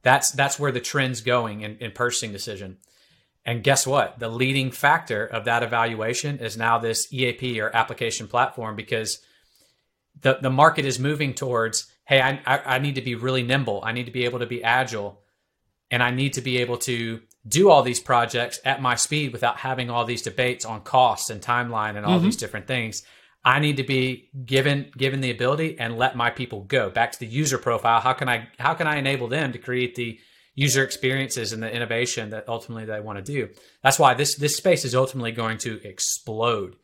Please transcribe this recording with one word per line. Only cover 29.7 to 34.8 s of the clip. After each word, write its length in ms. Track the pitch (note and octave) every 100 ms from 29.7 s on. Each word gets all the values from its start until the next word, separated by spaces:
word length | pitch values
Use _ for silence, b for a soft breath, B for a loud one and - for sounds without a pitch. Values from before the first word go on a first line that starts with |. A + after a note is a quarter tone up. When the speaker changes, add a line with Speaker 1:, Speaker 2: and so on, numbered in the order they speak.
| B2 B2
Speaker 1:
the 240 | B2 A#2 A2+ b b b
user 280 | - C#3+ C3
experiences 680 | C3 - C3 C3+ C3 B2+ A2
and 100 | A2
the 100 | A2
innovation 580 | A#2 A#2 A#2 B2 - G#2+
that 180 | G#2+ -
ultimately 360 | A2+ - A2+
they 160 | A2 G#2+
wanna 220 | G#2+ G2+
do? 260 | G2 C#3+ G#2+ b b b
That's 160 | C3 C3+
why 140 | C#3
this, 200 | B2 C#3+
this 220 | - D3 -
space 280 | F#3+ E3